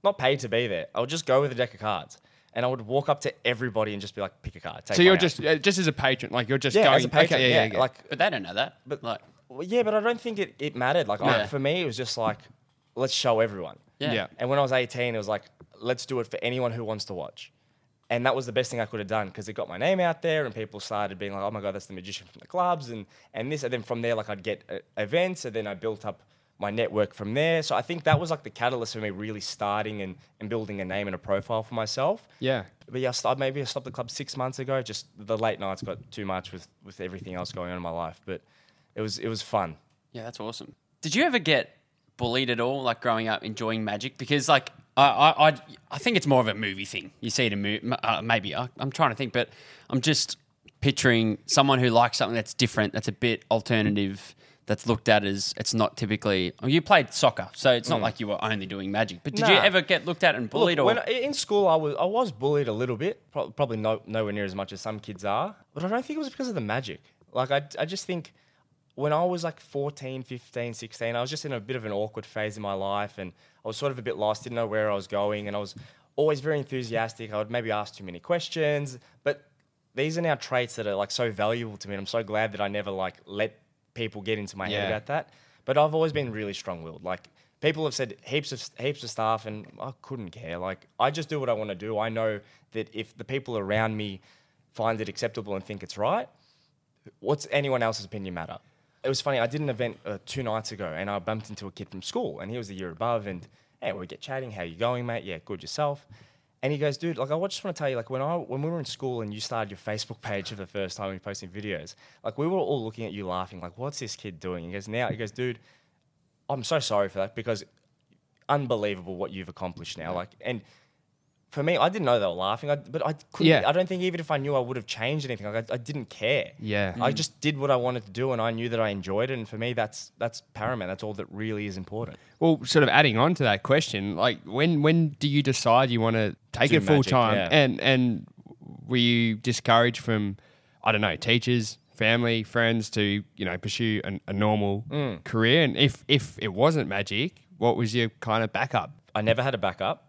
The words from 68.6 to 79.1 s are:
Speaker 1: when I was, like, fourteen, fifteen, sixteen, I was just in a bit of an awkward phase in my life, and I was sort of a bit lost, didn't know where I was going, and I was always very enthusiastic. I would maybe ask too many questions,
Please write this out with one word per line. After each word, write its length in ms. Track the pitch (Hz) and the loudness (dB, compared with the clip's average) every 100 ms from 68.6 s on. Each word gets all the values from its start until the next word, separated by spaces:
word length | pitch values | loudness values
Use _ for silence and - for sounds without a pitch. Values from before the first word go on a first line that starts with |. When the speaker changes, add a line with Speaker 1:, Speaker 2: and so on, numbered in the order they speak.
| _ _ _ | _ _ _
Speaker 1:
when 180 | - 147 | -4 0
I 120 | 151 | 2
was, 200 | 180 180 | 2 0
like, 160 | 165 - | -4 -8
fourteen, 640 | - 143 139 143 131 131 | -8 -4 -4 -6 -10 -10
fifteen, 500 | 127 123 - 123 120 113 | -10 -12 -10 -6 -6 -8
sixteen, 400 | 110 - 117 120 | -14 -6 -2 -2
I 60 | |
was 80 | 127 | -2
just 140 | 151 151 | -4 -6
in 80 | |
a 60 | 127 | -6
bit 160 | 104 127 | -6 -6
of 100 | 110 | -4
an 60 | |
awkward 340 | 101 107 110 104 | -4 -4 -6 -10
phase 300 | 110 107 104 | -6 -6 -4
in 60 | |
my 120 | 101 | -6
life, 440 | 98 98 101 104 - | -4 -2 -2 -4 -8
and 140 | 92 - _ _ 110 | -12 -12 _ _ -8
I 20 | |
was 80 | 110 | -4
sort 140 | 143 | -4
of 60 | 127 | -4
a 60 | |
bit 140 | 113 95 | -6 0
lost, 260 | 104 107 | 0 0
didn't 120 | 123 120 | -4 -4
know 120 | 113 | -2
where 240 | 107 107 | 0 0
I 20 | |
was 140 | 101 92 | -2 -2
going, 400 | 104 101 104 104 | -2 0 -2 -4
and 80 | 104 | -6
I 40 | |
was 140 | 101 - - _ _ - | -8 -12 -20 _ _ 0
always 260 | 151 147 | 2 2
very 180 | 143 151 | -2 -4
enthusiastic. 720 | 139 131 120 113 113 110 113 | -2 -6 -4 -2 -2 -6 -6
I 40 | 107 | -4
would 120 | 107 | -2
maybe 220 | 120 113 | -2 -2
ask 240 | 107 104 - | -2 -4 -10
too 80 | |
many 160 | 98 87 | -12 -12
questions, 800 | - 175 - 165 151 147 143 127 _ | -2 -2 -2 -2 0 0 -4 -10 _